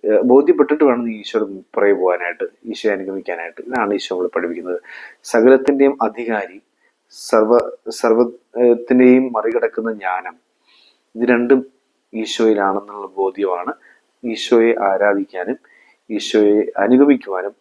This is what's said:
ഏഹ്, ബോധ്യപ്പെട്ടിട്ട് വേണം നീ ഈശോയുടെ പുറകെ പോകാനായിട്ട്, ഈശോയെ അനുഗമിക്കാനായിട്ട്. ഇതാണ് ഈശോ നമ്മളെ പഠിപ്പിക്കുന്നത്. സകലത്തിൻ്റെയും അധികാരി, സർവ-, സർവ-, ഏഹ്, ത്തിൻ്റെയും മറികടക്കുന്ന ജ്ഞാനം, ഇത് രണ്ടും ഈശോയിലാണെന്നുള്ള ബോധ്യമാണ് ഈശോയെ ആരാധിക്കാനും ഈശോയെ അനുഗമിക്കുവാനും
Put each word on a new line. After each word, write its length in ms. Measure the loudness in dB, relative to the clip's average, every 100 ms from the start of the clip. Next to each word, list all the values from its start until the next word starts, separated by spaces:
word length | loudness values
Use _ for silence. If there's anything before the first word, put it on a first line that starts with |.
| 2
ഏഹ്, 140 | 0 6
ബോധ്യപ്പെട്ടിട്ട് 520 | 4 6 2 2 2 2
വേണം 160 | 2 -4
നീ 60 | -8
ഈശോയുടെ 260 | -6 -6 -6 -10 _ -2
പുറകെ 200 | 0 2
പോകാനായിട്ട്, 440 | 0 -2 -6 -8 -12 _ -14
ഈശോയെ 220 | -6 -4 -4
അനുഗമിക്കാനായിട്ട്. 640 | -6 -10 -10 -10 -12 -14 -10
ഇതാണ് 260 | -6 -4 -4
ഈശോ 100 | -6
നമ്മളെ 180 | -6 -4 -4
പഠിപ്പിക്കുന്നത്. 440 | -6 -8 -8 -10 -12 -20 -20 _ -4
സകലത്തിൻ്റെയും 640 | 2 4 4 4 2 0 0 -6
അധികാരി, 500 | -6 -6 -6 -8 -16 _ _ _ _ _ -20 0
സർവ-, 400 | 2 4 2 2 -10 -14 -4
സർവ-, 340 | 0 2 0 -4 _ 0
ഏഹ്, 140 | 2 2
ത്തിൻ്റെയും 420 | 2 4 6 6 2 -4
മറികടക്കുന്ന 560 | -2 -2 -4 -4 -8 -6
ജ്ഞാനം, 340 | -6 -6 -10 -20 _ _ _ _ _ _ _ -4
ഇത് 100 | 0
രണ്ടും 280 | 0 4 2 0 _ _ _ _
ഈശോയിലാണെന്നുള്ള 920 | -10 -8 0 2 2 0 -4 -8 -16 -14 -4
ബോധ്യമാണ് 520 | -4 -2 -4 -4 -8 -12 _ _ _ _
ഈശോയെ 480 | -10 -10 0 2 4 2 0
ആരാധിക്കാനും 680 | 2 2 0 -4 -10 -8 -10 _ _ _ _ _ -8
ഈശോയെ 420 | -2 2 4 2 0 -2
അനുഗമിക്കുവാനും 680 | 2 4 4 2 -2 -8 -8 _